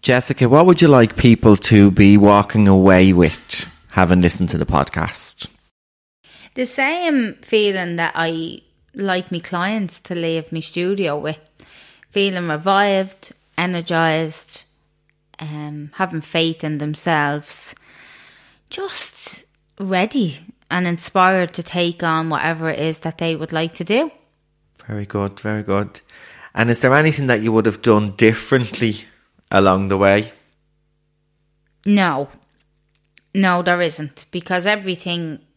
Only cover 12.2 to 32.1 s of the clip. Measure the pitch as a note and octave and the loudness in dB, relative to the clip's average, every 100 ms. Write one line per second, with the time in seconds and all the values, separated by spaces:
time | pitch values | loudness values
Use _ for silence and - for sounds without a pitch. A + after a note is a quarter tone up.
12.2 | G3 F#3 F3 D#3 F3+ G3 G3+ G3 F#3+ - | -2 -4 -6 -4 0 0 2 0 -4 -12
13.2 | - _ _ - F3+ F3 E3+ E3 E3 D#3 | -20 _ _ -8 -6 -6 -4 -2 0 -2
14.2 | D#3+ - - - _ _ _ _ _ _ | -6 -10 -20 -20 _ _ _ _ _ _
15.2 | _ - D#3 D3+ D3 D3+ D3 - F#3 D#3+ | _ -18 -14 -12 -12 -14 -16 -8 -6 -6
16.2 | - E3+ E3 D#3+ D#3 D3+ D3+ D3+ - D#3 | -6 -4 -2 -4 -8 -6 -8 -6 -2 -2
17.2 | D3 D3 - - - - _ _ - - | -2 -6 -10 -20 -20 -20 _ _ -20 -20
18.2 | - _ _ _ _ - G4 - - - | -20 _ _ _ _ -12 -12 -12 -14 -16
19.2 | - - _ _ _ _ F#3+ F#3 G#3+ C#4 | -20 -20 _ _ _ _ -4 -2 -2 -2
20.2 | F#3 C#3 - _ _ F3 F3+ E3+ - G3 | -4 -6 -20 _ _ -4 -4 -6 -4 2
21.2 | F#3 F#3+ F3 - E3+ F3+ F3 E3+ E3+ D#3+ | 2 2 -2 -8 -8 -4 -4 -4 -4 -2
22.2 | D#3+ D3+ D#3+ D#3+ D#3+ - D#3+ D#3 E3 - | -2 -4 -4 -4 -6 -4 -6 -6 -10 -6
23.2 | E3 D#3 D#3 D#3+ E3 - F3 A3+ D#4+ _ | -6 -6 -6 -6 -6 -8 -4 -2 -2 _
24.2 | _ _ _ _ _ _ - G#2+ G2+ G2+ | _ _ _ _ _ _ -12 -12 -6 -6
25.2 | G2+ G2 G#2+ G#2+ G2 G2 G#2 - _ - | -6 -8 -8 -8 -4 -4 -6 -12 _ -20
26.2 | - - - - A#2 A#2 B2+ C#3 D#3 C#3+ | -20 -20 -12 -4 -2 0 2 2 2 0
27.2 | C3+ A2+ A2 A2 G#2+ G2+ A#2+ G#2+ G#2 F#2+ | -2 -2 0 0 0 -2 2 2 0 2
28.2 | A2+ A2 - C3+ A#2 - A#2 G#2 - _ | 2 2 -2 -2 -2 -4 -4 -6 -14 _
29.2 | _ _ _ G2 G2 F#2+ F#2+ G2 G2 G2+ | _ _ _ 2 2 2 0 0 2 2
30.2 | G#2+ _ _ _ _ _ _ _ _ _ | -2 _ _ _ _ _ _ _ _ _
31.2 | _ _ _ _ _ _ G3 G#3 F3+ | _ _ _ _ _ _ -2 0 0